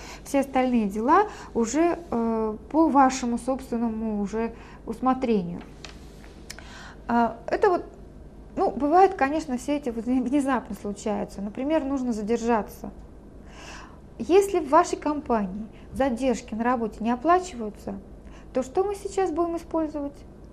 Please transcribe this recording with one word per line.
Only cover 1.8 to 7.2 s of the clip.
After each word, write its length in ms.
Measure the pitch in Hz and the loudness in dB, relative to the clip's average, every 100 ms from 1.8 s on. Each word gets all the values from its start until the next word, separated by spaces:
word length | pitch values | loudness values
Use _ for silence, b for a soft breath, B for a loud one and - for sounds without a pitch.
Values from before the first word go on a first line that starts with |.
| 339 330 - | 2 2 -2
э, 460 | 233 226 226 220 214 - | -2 0 0 -2 -4 0
по 180 | 302 320 | 4 6
вашему 480 | 254 262 262 240 233 | 8 6 4 -2 -2
собственному 840 | 247 262 - 233 233 220 220 208 | -2 -4 -2 -2 -2 -2 -2 -2
уже 300 | 202 214 226 226 B B - | -2 -2 -4 -6 B B -10
усмотрению. 760 | 226 254 254 254 214 175 175 - - - - - - - - - B B B B B - | -2 0 2 2 2 0 -6 -12 -16 -16 -16 -16 -18 -18 -18 -16 B B B B B 0
А, 280 | 240 | 2